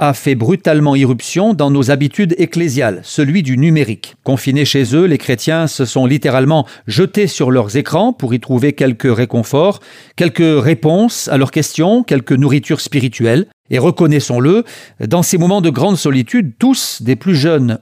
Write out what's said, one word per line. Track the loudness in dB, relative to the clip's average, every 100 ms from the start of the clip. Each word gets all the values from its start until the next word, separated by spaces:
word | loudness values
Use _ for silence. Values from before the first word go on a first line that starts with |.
a | -2
fait | -2 -2
brutalement | 0 0 0 2 2 2 2
irruption | 2 0 -4 -2 0
dans | 0 0
nos | 2 2
habitudes | 0 0 0 0 0
ecclésiales, | -2 -2 -2 -2 -2 -4
celui | -6 -2 0 0
du | 0 2
numérique. | 2 2 0 -6 -14 -10
Confinés | -4 -2 0 0
chez | 0 0 0 2
eux, |
les | 2 0
chrétiens | -2 -4 -2 -2 -2
se | -2
sont | -4 0
littéralement | 0 0 0 0 2 0 -2 -8 -6
jetés | -2 0 0 -2
sur | 0 0
leurs | 0 0 -2
écrans | -2 0 0
pour | -2 -4
y | -4
trouver | -2 0 0
quelques | 0 -2 0 0
réconforts, | 0 -2 -2 -2 0 0 -2 -10 -20 -10 -4
quelques | -2 2 2 2
réponses | 2 2 2 2 0 -2 -2
à | 0
leurs | 0
questions, | -2 -4 -2 2 2
quelques | 0 -2 0
nourritures | 0 2 0 0 -4
spirituelles. | -4 -2 -2 -2 0 0 -2 _ -6
Et | 0
reconnaissons-le, | 0 2 2 2 0 0 2 2 -2 -10 -20 -10 -4
dans | -2
ces | 0 0
moments | 2 2
de | 0
grande | 0 0 0
solitude, | 0 -2 0 -2 -2 0
tous, | 0 0 -4 -6
des | -4
plus | -2 0 0
jeunes | 2 2 0 -2